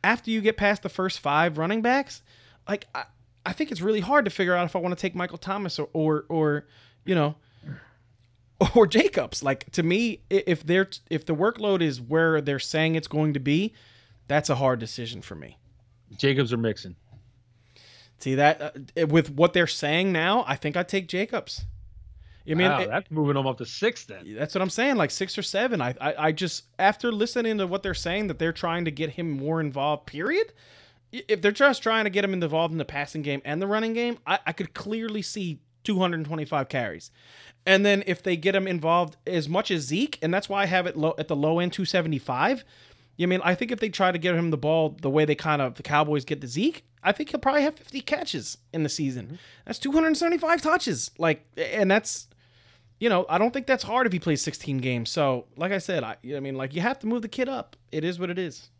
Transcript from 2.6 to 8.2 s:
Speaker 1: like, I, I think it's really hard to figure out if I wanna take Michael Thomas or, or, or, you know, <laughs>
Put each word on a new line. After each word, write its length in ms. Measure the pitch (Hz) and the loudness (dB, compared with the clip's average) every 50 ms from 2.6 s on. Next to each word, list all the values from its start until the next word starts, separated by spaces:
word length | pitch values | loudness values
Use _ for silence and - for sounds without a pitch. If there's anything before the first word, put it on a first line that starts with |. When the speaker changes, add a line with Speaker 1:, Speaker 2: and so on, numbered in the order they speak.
| _ - | _ -6
Speaker 1:
like, 200 | 202 208 - _ _ | -6 -6 -6 _ _
I, 100 | 131 127 - _ _ _ _ _ _ _ | -10 -10 -10 _ _ _ _ _ _ _
I 80 | 175 180 | -8 -4
think 180 | - 311 311 | -4 -4 -4
it's 100 | 233 165 | -4 -4
really 200 | 170 208 220 208 | 0 0 0 0
hard 240 | 180 196 277 294 247 | 2 4 4 4 4
to 60 | 202 | 4
figure 240 | - - 190 175 180 | 0 0 0 2 2
out 100 | 175 175 | 2 0
if 100 | 165 - | 0 -2
I 40 | 190 | -2
wanna 160 | 165 180 185 | -2 -2 -4
take 200 | - - 190 175 | -2 -4 -4 -2
Michael 220 | 180 175 180 - - | -4 -6 -6 -6 -12
Thomas 400 | - 185 196 208 202 180 - - | -8 -6 -6 -4 -4 -6 -4 -6
or, 120 | 151 - _ | -6 -4 _
or, 320 | 165 156 156 156 151 - _ | 0 2 2 2 2 0 _
or, 400 | 170 160 156 151 147 147 - _ _ - - - _ _ _ | 0 2 2 2 2 0 -4 _ _ -20 -20 -20 _ _ _
you 100 | - 185 | 0 2
know, 200 | 170 147 147 151 _ _ _ _ _ - - - - - - _ _ | 2 2 2 0 _ _ _ _ _ -16 -14 -14 -14 -16 -20 _ _
<laughs> 760 | _ _ _ _ | _ _ _ _